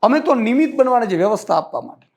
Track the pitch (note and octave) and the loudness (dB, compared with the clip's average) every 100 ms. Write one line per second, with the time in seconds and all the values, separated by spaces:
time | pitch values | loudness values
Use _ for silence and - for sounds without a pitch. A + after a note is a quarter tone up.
0 | G#3+ C#4+ D4 C4 A3 B3+ D#4 - B3+ B3 | 2 2 2 0 2 0 0 2 2 2
1 | A3+ F3+ F#3+ G#3+ - D#3+ - - - - | 0 -2 0 -2 -2 -4 -2 -10 -10 -20
2 | _ | _